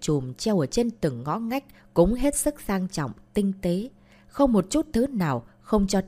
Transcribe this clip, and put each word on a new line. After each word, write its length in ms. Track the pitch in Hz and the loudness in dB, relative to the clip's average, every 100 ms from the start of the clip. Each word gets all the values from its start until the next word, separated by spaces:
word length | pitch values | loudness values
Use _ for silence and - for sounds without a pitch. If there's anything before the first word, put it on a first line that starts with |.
chùm 340 | - 147 131 | -2 -2 -2
treo 260 | 127 220 202 | -4 0 0
ở 60 | 135 | 0
trên 240 | - 240 | 0 -2
từng 320 | 233 160 120 | -2 -4 -2
ngõ 160 | 135 185 | -6 -6
ngách 260 | 226 269 - - - | -4 -6 -8 -18 -2
cũng 200 | - 180 | 2 4
hết 220 | 247 285 285 | 4 0 0
sức 240 | 302 294 | -2 -4
sang 280 | - 196 185 | -4 -4 -4
trọng, 240 | - 135 - - | -4 -6 -8 -6
tinh 180 | - 196 190 | -2 0 -2
tế. 260 | 175 180 240 - - - - | -2 -2 -4 -14 -20 -20 -10
Không 260 | - 277 | 2 4
một 180 | 214 - | 4 2
chút 160 | 302 320 | -2 0
thứ 140 | 226 269 | 0 0
nào 400 | 247 165 123 - - | 0 -2 -2 -6 -18
không 260 | - 214 196 | 0 0 2
cho 140 | 196 | 0